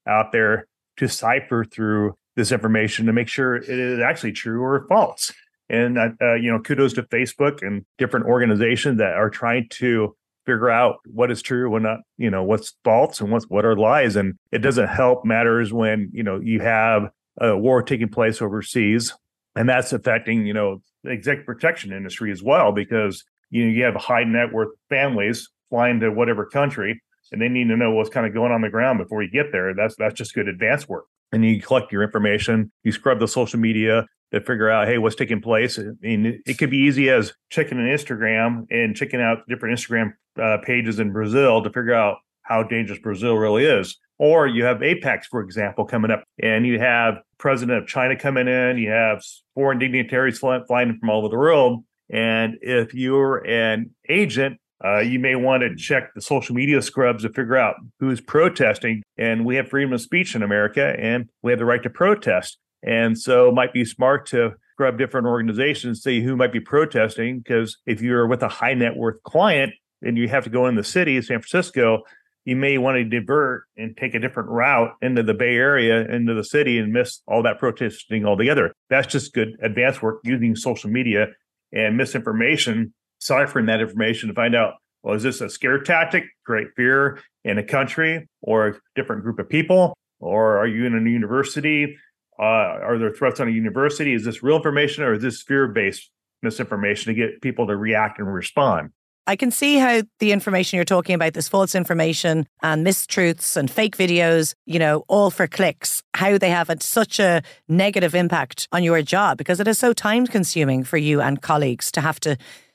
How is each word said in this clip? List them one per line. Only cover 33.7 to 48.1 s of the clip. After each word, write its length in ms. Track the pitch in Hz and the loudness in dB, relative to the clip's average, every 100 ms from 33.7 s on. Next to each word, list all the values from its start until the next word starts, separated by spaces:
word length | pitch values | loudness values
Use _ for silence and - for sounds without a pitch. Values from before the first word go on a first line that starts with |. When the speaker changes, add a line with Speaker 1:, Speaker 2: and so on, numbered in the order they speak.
| 107 110 110 110 _ _ | 0 2 2 0 _ _
Speaker 1:
to 100 | 104 | -6
figure 280 | - 117 110 | -2 0 2
out, 180 | 110 104 | 2 2
hey, 100 | 120 | 2
what's 180 | 110 - | 0 -2
taking 260 | 127 110 | -4 -4
place. 380 | 113 110 120 113 | 0 0 0 -4
I 40 | 107 - | -10 -8
mean, 240 | 113 107 113 | -4 0 0
it, 160 | 113 - | -2 -6
it 120 | 127 | -2
could 120 | 143 | 0
be 80 | 135 | 2
easy 320 | 143 135 135 | 2 4 4
as 240 | 127 104 - - | 4 2 -6 -10
checking 300 | - 151 127 | -4 -4 -2
an 80 | 120 | -2
Instagram 800 | 147 - 113 110 110 117 117 113 | -2 -4 -4 -2 0 0 -2 -4
and 260 | 117 113 104 | -2 -2 -4
checking 260 | 110 127 | -6 -2
out 180 | 117 113 - | -2 -2 -6
different 300 | 120 113 117 | -8 -6 -6
Instagram, 360 | - 117 107 - _ - | -4 -2 -2 -6 _ -4
uh, 160 | 110 107 | -2 -2
pages 360 | - 123 113 107 | -2 -2 -2 -2
in 120 | 104 | -2
Brazil 520 | 104 107 127 135 113 | -2 -2 2 4 4
to 60 | 107 | 0
figure 260 | 123 117 117 | -4 0 2
out 220 | 104 95 _ _ | 2 -2 _ _
how 200 | - 113 | -4 -2
dangerous 360 | 107 117 104 98 | -2 -4 -6 -8
Brazil 360 | 110 95 120 113 | -8 -6 -2 0
really 300 | 107 107 147 | 2 2 4
is. 320 | 113 92 - _ - | 2 0 -10 _ 0
Or 300 | 147 160 139 | 4 6 4
you 180 | 117 120 | 2 0
have 180 | 113 | 2
apex, 440 | 139 175 143 98 - | 0 0 -2 -4 -4
for 140 | 123 | -8
example, 440 | 92 104 101 110 120 | -6 -4 -4 -4 -4
coming 260 | 117 110 | -2 0
up, 120 | 107 - - | -2 -4 -6
and 260 | 110 110 123 | 0 2 2
you 100 | 113 | 2
have 380 | 123 117 117 110 _ - | 2 2 2 -2 _ -6
President 440 | 143 127 120 117 | -2 0 0 -2
of 60 | 95 | -4
China 300 | 135 127 | -2 -2